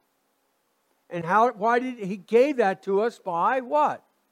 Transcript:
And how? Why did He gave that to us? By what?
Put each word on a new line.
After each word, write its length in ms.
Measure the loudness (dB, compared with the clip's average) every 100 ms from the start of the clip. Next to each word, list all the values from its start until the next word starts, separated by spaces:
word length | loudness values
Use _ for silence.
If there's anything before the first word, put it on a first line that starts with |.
| _ _ _ _ _ _ _ _ _ _ _
And 160 | -10 0
how? 260 | 2 2
Why 260 | 0 -2 -2
did 200 | -2 -8
He 180 | -8 -10
gave 400 | 0 2 4 2
that 260 | 0 -2
to 180 | -2 0
us? 160 | 0 -4
By 420 | -6 -2 0 0
what? 420 | 0 0 0 -2 _ _ _